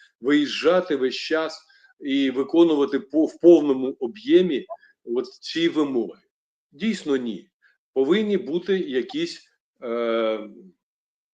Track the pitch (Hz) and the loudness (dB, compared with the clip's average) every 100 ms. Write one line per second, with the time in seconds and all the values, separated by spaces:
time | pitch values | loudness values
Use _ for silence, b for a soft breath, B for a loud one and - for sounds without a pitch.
0 | b b 123 147 139 113 147 180 180 143 | b b 0 2 2 0 2 2 2 -2
1 | 131 - - 156 160 - _ b b b | -2 -4 -4 -4 -4 -8 _ b b b
2 | 143 139 135 127 131 165 170 147 139 139 | -4 0 0 -2 0 4 4 4 0 -2
3 | - 151 151 - 165 165 147 131 131 - | -4 0 0 4 8 8 6 -2 -2 -6
4 | 120 104 117 170 185 131 95 B B B | -8 -8 2 4 4 -2 -6 B B B
5 | - 120 120 - - 160 170 143 143 127 | -8 -6 -6 -10 -10 -2 -2 0 -2 -2
6 | 104 - _ _ _ _ _ 139 220 190 | -4 -8 _ _ _ _ _ -8 -4 -4
7 | 151 135 120 95 - _ _ _ _ 135 | -2 -4 -4 -10 -14 _ _ _ _ -2
8 | 135 202 208 196 120 170 175 190 151 131 | 2 2 2 -2 -2 -6 -2 -2 -2 -4
9 | - 143 170 - _ _ _ _ 123 117 | -4 -6 -6 -8 _ _ _ _ -8 -4
10 | 117 113 113 110 104 - 190 _ _ _ | -2 -2 -2 -4 -8 -18 -20 _ _ _
11 | _ _ _ | _ _ _